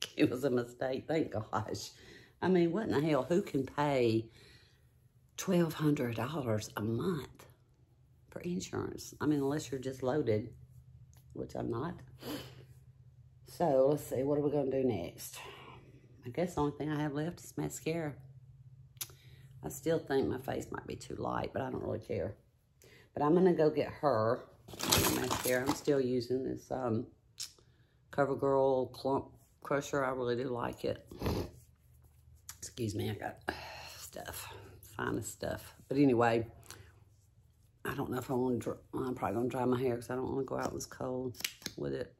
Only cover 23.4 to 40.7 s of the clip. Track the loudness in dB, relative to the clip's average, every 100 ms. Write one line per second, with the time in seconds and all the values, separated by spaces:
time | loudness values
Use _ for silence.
23.4 | 8 6 6 4 0 0 2 4 4 2
24.4 | -4 -20 -16 -6 2 4 4 2 0 0
25.4 | 2 2 2 0 2 2 2 0 0 -2
26.4 | -2 -6 -6 -4 0 -2 -4 -12 _ -12
27.4 | -12 -14 -20 _ _ _ _ 0 0 2
28.4 | 2 4 4 4 0 -4 0 0 -2 -12
29.4 | _ _ -2 -2 0 0 0 0 0 0
30.4 | -2 -2 -4 -4 -4 -4 -8 -6 -4 -2
31.4 | -4 -10 -20 _ _ -20 -20 _ -20 -20
32.4 | -18 -16 -12 -4 -2 -2 -2 -2 -6 -6
33.4 | -6 -6 -8 -14 -16 -16 -14 -12 -10 -10
34.4 | -12 -14 -18 -20 -14 -6 -2 -2 -4 -6
35.4 | -6 -6 -10 -14 -2 6 6 8 6 4
36.4 | 0 -8 -18 -18 -20 -20 -20 _ _ _
37.4 | _ _ _ _ -8 -6 -4 -4 -2 0
38.4 | 2 0 -2 -6 -8 -6 -4 -2 -2 0
39.4 | 0 0 2 2 2 0 -2 -4 -2 -2
40.4 | -2 -2 -4